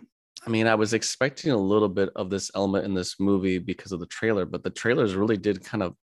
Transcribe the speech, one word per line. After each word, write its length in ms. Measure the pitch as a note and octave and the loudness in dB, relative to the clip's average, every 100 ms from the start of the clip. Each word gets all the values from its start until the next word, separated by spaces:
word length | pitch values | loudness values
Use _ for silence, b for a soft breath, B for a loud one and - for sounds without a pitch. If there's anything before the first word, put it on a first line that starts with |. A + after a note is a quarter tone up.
| - _ _ - - | -18 _ _ -14 -2
I 40 | |
mean, 160 | A2+ A2+ | 2 4
I 80 | |
was 220 | A2 G#2+ A2 | 4 2 0
expecting 560 | - - C3+ C#3 E3+ | -2 -2 -2 -2 0
a 60 | A#2+ | 0
little 320 | F#2+ G#2+ G#2 | 4 4 4
bit 200 | F#2+ F#2+ - | 2 -2 -2
of 160 | F#2+ | -4
this 180 | G2 - F#2+ | -4 -4 -2
element 300 | G2 G2 G#2 | 0 0 0
in 100 | F#2+ | -2
this 240 | F2+ - | -4 -2
movie 400 | G2 G2+ F#2+ F#2 | 2 2 2 -2
because 320 | - - - | -4 -8 -8
of 80 | F#2 | -8
the 80 | E2+ | -8
trailer, 380 | - A2 G#2 F2+ | -4 0 0 -2
but 180 | E2+ | -4
the 80 | - | -8
trailers 420 | - A2+ B2 A#2 | -4 0 2 2
really 240 | F#2 G#2+ G#2+ | 2 2 2
did 260 | G#2 F#2+ | 0 -2
kind 200 | - A2 | -4 -4
of 100 | F#2 - _ | -4 -6 _